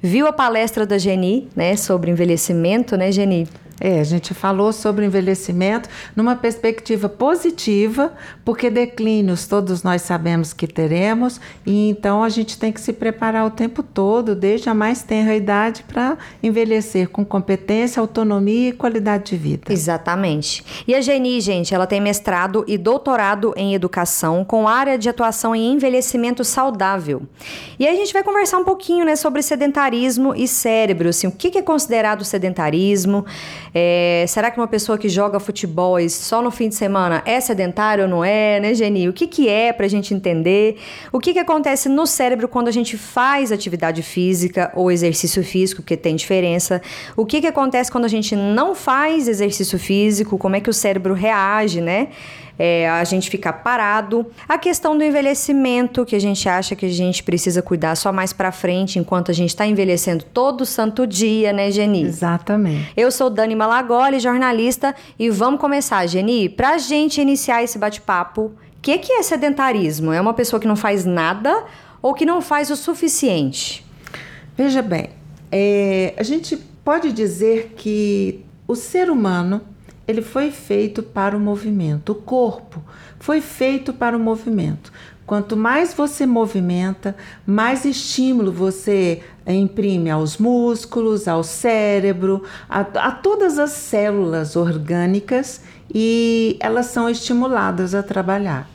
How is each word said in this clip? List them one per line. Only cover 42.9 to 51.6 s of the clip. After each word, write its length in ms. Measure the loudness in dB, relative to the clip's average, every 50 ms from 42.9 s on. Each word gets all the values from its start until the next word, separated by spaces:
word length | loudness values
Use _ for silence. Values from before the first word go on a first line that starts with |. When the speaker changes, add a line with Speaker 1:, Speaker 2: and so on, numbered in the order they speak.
| -4
Speaker 1:
faz 540 | -10 -12 -6 -2 0 2 2 2 2 2 0
atividade 500 | -2 -2 -2 -4 -4 -2 -2 -2 -2 -2
física 720 | -6 -6 -2 0 2 2 2 2 0 0 0 0 -2 -2 0
ou 160 | 0 2 2 2
exercício 500 | 4 2 2 0 0 -2 -2 0 0 -2
físico, 400 | 0 0 0 0 0 0 -6 -4
porque 140 | -4 -4
tem 180 | -2 0 -2 -2
diferença? 640 | -2 -2 0 0 2 2 2 0 0 0 0 -2 -2 -4 -8 -16 -14 -16 -10 -2
O 100 | -2 -2
que 140 | 0 0 0
que 80 | 0 0
acontece 420 | 0 0 0 2 2 0 0 0
quando 140 | -2 -2 0
a 40 | 0
gente 280 | 0 0 0 0 -2
não 400 | 0 0 0 2 2 2 0 -2
faz 500 | -2 -2 0 0 2 2 2 2 0 2
exercício 500 | 0 0 2 0 0 0 -2 -4 -2 -2
físico? 640 | -4 -2 0 2 2 4 4 2 2 0 0 -2 -2
Como 160 | 0 0 0
é 60 | 0
que 100 | 0 0
o 40 | -2
cérebro 380 | 0 0 0 0 0 0 0 -2
reage, 680 | 0 0 0 2 2 2 2 2 2